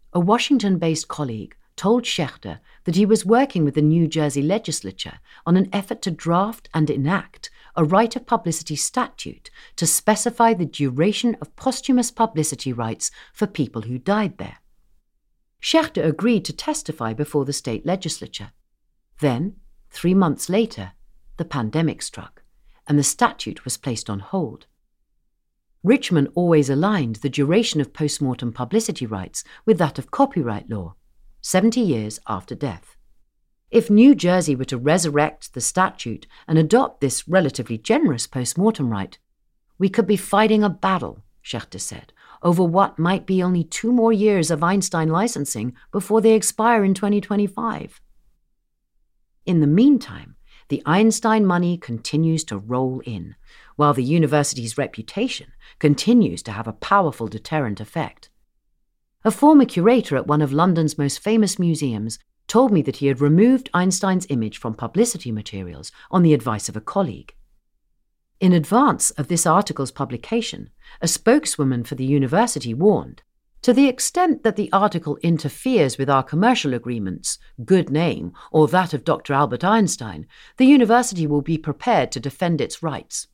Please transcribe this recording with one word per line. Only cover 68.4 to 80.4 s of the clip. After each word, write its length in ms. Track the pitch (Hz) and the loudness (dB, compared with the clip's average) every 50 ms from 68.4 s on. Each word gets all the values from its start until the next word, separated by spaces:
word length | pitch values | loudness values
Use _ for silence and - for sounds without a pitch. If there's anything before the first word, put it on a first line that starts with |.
| 190 185 | 2 4
advance 600 | 180 175 151 - 202 240 285 269 160 - - - | 4 4 2 2 2 4 4 4 2 0 -2 -6
of 180 | - - 143 - | -4 -6 -6 -4
this 160 | 175 165 - | -2 0 2
article's 460 | 170 156 185 202 - - - 139 - | 2 2 2 2 0 -4 -6 -6 -8
publication, 800 | - - 139 113 123 117 - - 220 240 220 - - - - - _ _ - - - - | -6 -8 -8 -8 -8 -12 -8 -4 -4 -4 -4 -4 -10 -12 -16 -18 _ _ -20 -20 -14 -6
a 60 | - 165 | -4 -4
spokeswoman 800 | - - - 220 254 302 311 - - - 143 135 131 120 117 | -4 0 2 4 4 4 2 -2 -4 -2 0 0 0 -2 -4
for 100 | - 147 | -6 -8
the 80 | 127 131 | -6 -2
university 720 | 131 143 143 135 123 143 185 233 240 - 151 113 117 113 | 0 2 2 2 2 2 2 2 0 -2 -6 -6 -6 -4
warned, 500 | 131 175 208 196 123 71 64 - - _ _ _ _ _ _ _ - | 2 2 2 2 2 -2 -8 -16 -20 _ _ _ _ _ _ _ -2
"To 100 | - - | 2 2
the 160 | 247 254 277 269 | 4 6 4 4
extent 560 | 247 - - - - 349 359 359 302 - - | 2 0 -6 -4 0 0 2 2 0 0 0
that 140 | 226 196 202 | -2 0 0
the 120 | 202 - - | -4 0 0
article 440 | 196 202 208 - 170 - 147 143 - - | 2 2 2 -2 -2 -4 -6 -6 -2 0
interferes 720 | 170 170 151 - 143 - - - 262 262 214 151 131 120 - | 0 0 0 -2 -6 -10 -6 -4 0 2 2 2 2 0 -4
with 120 | 135 131 | -2 0
our 120 | 139 135 | 2 0
commercial 520 | 127 - - 160 196 240 254 240 - 147 127 | 0 0 -2 2 2 2 2 2 0 -4 -4
agreements, 640 | 117 - 120 123 117 101 95 87 - - - - - - - - - 120 | -4 -6 -6 -6 -6 -6 -6 -8 -8 -8 -10 -10 -10 -12 -20 -16 -16 0
good 260 | - 190 185 165 - | 2 2 2 2 0
name, 440 | 135 151 170 165 113 - - 87 - - - - | 0 0 0 0 -2 -4 -8 -12 -12 -16 -20 -2
or 160 | - 160 151 147 | 4 4 4 4
that 260 | - 185 185 170 - | 4 0 0 0 -4
of 120 | 135 - | -6 -2
Doctor 260 | - 151 - - - | -2 -2 -2 -2 -2
Albert 320 | 139 135 147 117 120 - - | 0 0 0 0 -2 -2 0
Einstein, 640 | 185 214 226 208 170 - - 120 110 87 76 - _ _ - | 2 2 4 2 2 0 -6 -8 -12 -12 -12 -14 _ _ -20